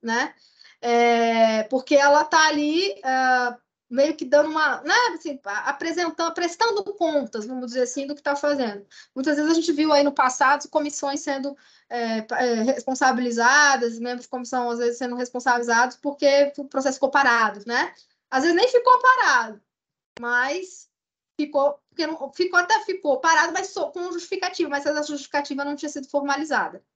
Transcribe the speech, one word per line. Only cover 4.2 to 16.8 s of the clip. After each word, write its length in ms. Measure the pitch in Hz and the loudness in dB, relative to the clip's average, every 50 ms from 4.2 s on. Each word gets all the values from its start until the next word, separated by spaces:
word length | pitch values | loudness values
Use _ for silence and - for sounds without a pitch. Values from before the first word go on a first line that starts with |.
| 285 | -4
dando 260 | 254 285 294 294 320 | 2 4 4 4 4
uma, 320 | 311 311 311 285 247 - | 0 0 0 0 0 -2
né, 140 | 247 311 403 480 494 466 349 | -2 0 2 2 2 2 -2
assim, 240 | 320 - 320 269 269 - | -4 -8 -10 -10 -10 -8
a-, 280 | 302 302 214 - 262 | -8 -8 -6 -4 -4
apresentando, 600 | 285 - 349 330 311 349 349 330 330 - 339 330 330 | -6 -4 -4 -6 -4 -4 -4 -4 -2 -4 -4 -4 -4
prestando 500 | 359 349 339 - - 466 466 403 415 - 403 403 | -4 -4 -4 -2 0 -2 0 0 -2 -4 -6 -6
contas, 520 | - 349 320 311 285 247 220 - 220 208 | -2 -2 0 0 0 -2 -4 -8 -10 -10
vamos 200 | 240 262 254 254 | -8 -10 -10 -10
dizer 160 | 233 240 262 | -6 -4 -2
assim, 260 | 247 240 - 285 277 277 | -2 -2 -4 -8 -8 -8
do 80 | 294 | -8
que 80 | - - | -8 -4
tá 120 | 285 285 | -4 -4
fazendo. 500 | 285 - 294 294 269 247 214 202 202 202 _ _ - - _ - | -2 -2 -2 -2 0 -2 -4 -6 -8 -14 _ _ -20 -20 _ -10
Muitas 220 | 262 262 311 294 | -6 -2 0 0
vezes 160 | 294 302 311 | 0 2 0
a 40 | 330 | 0
gente 180 | 330 320 339 294 | 0 0 -2 0
viu 180 | 285 311 311 | 0 2 2
aí 120 | 294 285 285 | 4 4 4
no 100 | 285 277 | 2 2
passado 560 | - 262 254 254 - 277 262 285 285 - - | 0 0 0 0 2 2 2 2 0 -2 -4
comissões 500 | - 302 294 294 285 - 285 277 277 285 | -4 -4 -4 -4 -8 -6 -6 -6 -6 -6
sendo, 380 | - 294 277 269 262 285 285 - _ _ _ _ _ - | -6 -6 -6 -6 -6 -8 -10 -12 _ _ _ _ _ -10
é, 320 | 233 240 233 226 226 220 | -6 -6 -4 -4 -4 -4
pa-, 200 | 220 - 240 - | -6 -6 -4 -2
é, 220 | 254 247 233 226 220 | 0 0 0 0 0
responsabilizadas, 1400 | 254 269 - - 269 262 - 285 254 240 240 247 240 233 233 226 247 269 294 294 285 269 240 240 233 226 226 | 0 -2 -2 -2 -6 -4 0 2 2 2 2 -2 -2 -2 2 2 4 6 6 6 4 4 2 0 -2 -4 -6
membros 240 | 233 247 247 240 240 | -8 -8 -8 -10 -10
de 60 | - | -10
comissão, 400 | - 247 247 - 262 254 240 240 | -10 -10 -8 -6 -4 -2 -2 -2
às 100 | 233 233 | -2 -2
vezes, 180 | 240 240 240 240 | -2 -2 -4 -4
sendo 200 | 262 247 247 247 | -6 -8 -6 -6
responsabilizados 800 | 254 247 - 247 247 262 240 240 240 233 226 233 247 247 - - | -8 -6 -6 -4 0 0 0 0 2 0 2 2 2 0 -2 -4
porque 560 | - 285 285 - 294 277 277 277 285 285 - - | -8 -8 -4 0 2 4 6 6 4 2 0 -8
o 60 | 277 | -12
processo 300 | 277 - 269 | -8 -6 -4